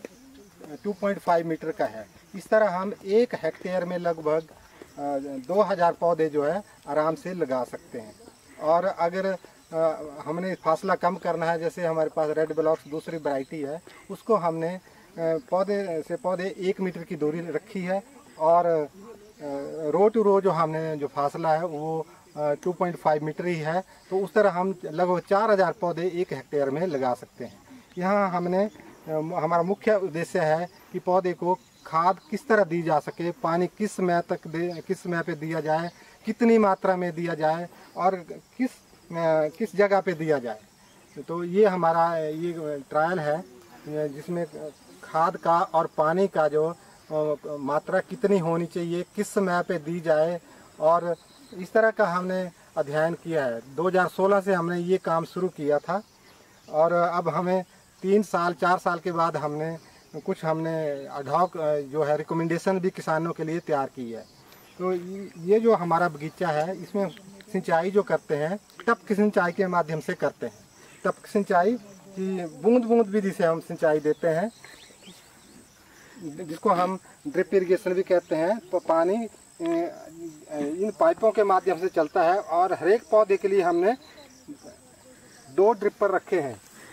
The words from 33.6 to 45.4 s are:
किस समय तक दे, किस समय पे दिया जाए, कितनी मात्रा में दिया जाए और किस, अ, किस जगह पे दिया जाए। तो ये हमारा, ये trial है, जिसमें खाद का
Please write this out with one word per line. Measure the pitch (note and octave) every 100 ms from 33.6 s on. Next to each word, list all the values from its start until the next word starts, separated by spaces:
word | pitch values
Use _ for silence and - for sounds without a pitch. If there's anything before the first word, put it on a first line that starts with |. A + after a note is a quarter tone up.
| F3+
किस | - G#3
समय | - F#3 F3 -
तक | F3 E3
दे, | D#3+ F3 E3 -
किस | F#3
समय | F3+ E3+
पे | E3
दिया | D3+ D#3 E3
जाए, | D3+ D#3 E3+ - - - -
कितनी | A3 A#3 A3+
मात्रा | G3+ F#3+ F#3+ F#3
में | F3+
दिया | D#3+ E3+
जाए | D#3 D#3 E3 F3 - - -
और | F3 F#3 D#3+ D#3 - -
किस, | B3+
अ, | - _ - - E3 E3 D#3 D3+ D#3
किस | A3 F3
जगह | G3+ G3
पे | F#3+
दिया | D#3+ D#3+ C#3+
जाए। | A#2+ G#2+ - _ _ _ _ D3+ C3+
तो | E3+
ये | F3 F#3+ G#3+
हमारा, | F#3 E3 E3 E3+ E3
ये | D#3 D#3 F3 E3 D3+ C#3+ C3
trial | D3+ D#3+ F#3
है, | D3 D#3 F#3 - - - D3+
जिसमें | D3+ D3+ C#3 D3+ F3 D#3+ D3+ D3+ - - -
खाद | - D#3+ F3
का | F3